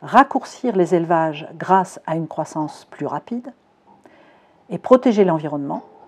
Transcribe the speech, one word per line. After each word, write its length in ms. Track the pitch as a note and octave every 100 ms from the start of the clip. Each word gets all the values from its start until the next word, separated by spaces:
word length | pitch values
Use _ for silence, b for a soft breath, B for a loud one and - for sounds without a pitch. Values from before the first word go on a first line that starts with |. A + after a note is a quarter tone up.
Raccourcir 720 | C#3 G#3+ C4+ - - - B3 F#3+
les 200 | E3 F3
élevages 520 | E3 E3+ D#3+ D3 - D#3+
grâce 420 | D3 F#3+ F3+ - -
à 100 | E3
une 120 | D#3
croissance 580 | - D3+ D#3+ D3+ - -
plus 140 | - C#3+
rapide. 480 | C#3+ - A#3+ C4 - _ _ _ _ b b b b b b -
Et 80 | F3
protéger 460 | - B3+ B3+ G#3+
l'environnement 600 | F#3 D#3+ D3+ D3 C#3+ F3+ - -